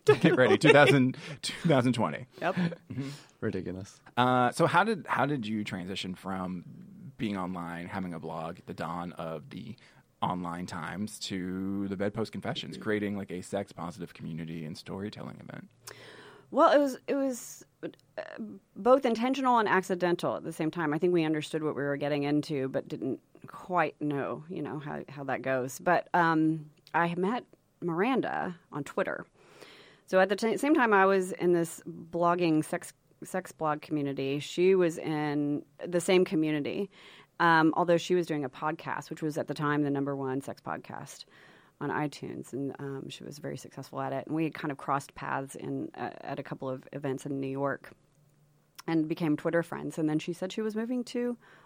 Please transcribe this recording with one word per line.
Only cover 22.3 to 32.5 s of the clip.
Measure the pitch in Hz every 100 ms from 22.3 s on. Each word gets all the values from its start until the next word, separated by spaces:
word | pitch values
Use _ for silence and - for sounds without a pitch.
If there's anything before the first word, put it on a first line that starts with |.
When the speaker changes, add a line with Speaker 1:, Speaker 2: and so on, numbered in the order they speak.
| 147 143 147 131
Speaker 1:
but | 135 -
didn't | 151 131 - _ - -
quite | - - 180 156 -
know, | 147 143 95 123 151
you | 185
know, | 147 143
how, | 147 147 -
how | 139
that | 135 120
goes. | 131 131 127 -
But, | 180 175 -
um, | 180 165 160 156 160 151 _ -
I | 156 170 170
met | 190 247 - _ _ -
Miranda | 175 165 214 254 151 151 160 170 _
on | 147
Twitter. | 143 - 185 - - _ - - - - - _ -
So | 185
at | 190
the | 196
t-, | 226 202
same | 285 311
time | 233
I | 202 190
was | 196 185
in | - 180
this | 175 165 - - 170 170
blogging | 170 170 175 175